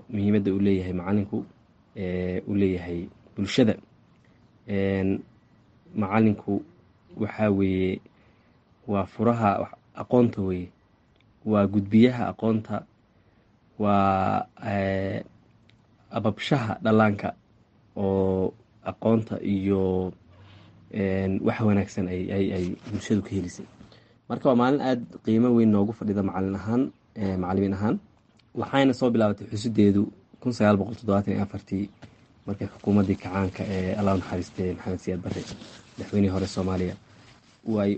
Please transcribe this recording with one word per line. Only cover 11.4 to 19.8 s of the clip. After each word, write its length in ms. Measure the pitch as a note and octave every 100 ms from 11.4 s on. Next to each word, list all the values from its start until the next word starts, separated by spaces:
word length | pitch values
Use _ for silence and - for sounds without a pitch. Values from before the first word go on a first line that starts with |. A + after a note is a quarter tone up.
Waa 220 | A2 G#2 G2
gudbiyaha 560 | G#2 G2 A2 B2 B2 F#2+
aqoonta, 480 | F#2+ A2 A2 G#2+ G#2 - _ _ _ _ _ _ _ _ -
waa, 680 | G#2 G2+ G2 F#2+ G2 G2+ G2+ -
eh, 600 | A2 G2+ G2 F#2+ F#2+ - - _ _ _ _ _ _ _ _
ababshaha 640 | A#2 A2 G2+ - C#3+ A2+ -
dhallaanka 480 | A2+ A2 G#2+ G2+ G2 - _ _ _ _ _ -
oo 580 | G2 F#2+ F#2+ F#2+ F#2 - _ _
aqoonta 520 | - - A2 A2+ A2 G#2+
iyo, 720 | - G2 G2 G2